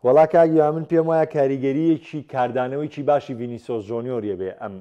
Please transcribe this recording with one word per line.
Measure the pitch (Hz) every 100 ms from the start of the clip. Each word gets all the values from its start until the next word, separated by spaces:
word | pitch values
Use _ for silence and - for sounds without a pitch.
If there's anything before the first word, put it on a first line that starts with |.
وەڵا | 123 143 156
کاک | 170 165 160
یا | 151
من | 160 156
پێم | 165 160
وایە | 160 156
کاریگەریەکی | 156 135 139 135 139 165 160 - 156 -
کاردانەوەیکی | 131 123 120 127 139 151 151 139
باشی | 143 - 120
ڤینیسیۆس | 120 117 - 117 98
جونیۆریە | 117 123 123 104 90
بێ | 92 -
ئەم | 110 95